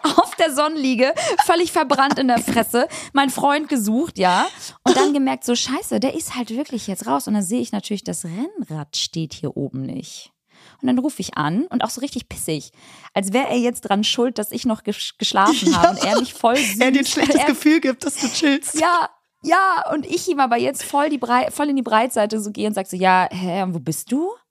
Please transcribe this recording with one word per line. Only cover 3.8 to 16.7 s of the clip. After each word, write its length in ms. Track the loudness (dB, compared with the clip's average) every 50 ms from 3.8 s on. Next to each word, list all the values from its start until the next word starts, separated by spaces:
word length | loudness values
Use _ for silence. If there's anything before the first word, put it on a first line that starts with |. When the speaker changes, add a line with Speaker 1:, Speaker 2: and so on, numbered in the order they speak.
| 0 0 0 0 0 -2 -2
Speaker 1:
ja. 300 | 0 2 4 4 4 2 0 -4 -10 -16 -18 -18 _ _
Und 140 | 2 4
dann 160 | 4 4 4 4
gemerkt, 300 | 2 2 0 0 -2 -2
so, 100 | -2 -2
"Scheiße, 440 | 0 0 -4 -4 -6 -4 -2 -2 0
der 160 | 0 0 -2
ist 200 | -4 -8 -8 -8
halt 140 | -8 -6 -6
wirklich 380 | -4 -6 -6 -4 -6 -8 -6
jetzt 180 | -6 -8 -6 -4
raus." 220 | -2 -2 -2 0
Und 80 | 0 -2
dann 80 | -2 0
sehe 180 | 0 -2 -2
ich 100 | -2 -2
natürlich, 320 | -6 -8 -4 -6 -8 -6 -6
das 220 | -8 -8 -8 -8
Rennrad 720 | -10 -6 -6 -6 -6 -6 -10 -10 _ -8 -10 -10 _ -6
steht 360 | -6 -6 -6 -6 -6 -6 -6 -8
hier 220 | -8 -8 -6 -6
oben 280 | -6 -6 -6 -6 -8 -8
nicht. 480 | -8 -10 -10 -12 -14 -18 -20 -20 _ _ _ _ _ _ _ _ -20 _ _
Und 60 | 0
dann 100 | 0 0
rufe 240 | 2 0 -2 -4 -4
ich 160 | -10 -6 -4
an 280 | -4 -2 0 0 -2 -2
und 160 | -2 -2 -2 -2
auch 80 | -2
so 100 | -4 -8
richtig 280 | -8 -8 -8 -10 -12 _
pissig, 420 | -12 -10 -6 -6 -6 -6 -6 -12 _ _ -20 -20 -20 -20 -20 -6 _
als 180 | -4 -2 0
wäre 180 | 0 0 0 2
er 80 | 0
jetzt 240 | 0 0 0 -2 -4
dran 220 | -2 0 0 2 2
schuld, 360 | 0 0 2 0 0 0 -4
dass 120 | -6 -6
ich 140 | -6 -4 -2
noch 180 | -2 -2 -2 _
gesch-, 320 | -6 -6 -6 -8 -12 -8 _
geschlafen 500 | -4 0 4 4 4 4 4 4 4 4
Speaker 2:
<laughs> 20 |
Ja. 60 | 4 6 6
Speaker 1:
habe 60 | 4 4 2
und 40 | 0
er 160 | 2 2 0
mich 140 | 0 -2 -6
voll 220 | 2 2 4 4
süß, 220 | 4 0 0